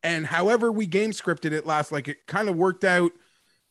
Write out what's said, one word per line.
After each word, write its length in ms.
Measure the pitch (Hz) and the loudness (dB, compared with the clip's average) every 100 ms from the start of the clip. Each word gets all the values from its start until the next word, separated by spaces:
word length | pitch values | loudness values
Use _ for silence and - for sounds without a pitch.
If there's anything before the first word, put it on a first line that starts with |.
And 220 | 165 165 151 | -2 -4 -2
however 440 | 165 185 233 233 | 0 2 2 2
we 180 | 214 208 | 0 0
game 240 | 185 220 | 0 0
scripted 420 | 208 - 165 160 | -2 -4 -2 -2
it 120 | 156 156 | -4 -2
last, 280 | 151 151 | -2 -2
like, 160 | 151 131 | -4 -6
it 180 | 147 - | -12 -6
kinda 240 | 190 214 | -4 -2
worked 320 | 170 185 185 | 2 0 2
out 300 | 190 180 175 - _ _ _ _ _ | 2 4 2 -2 _ _ _ _ _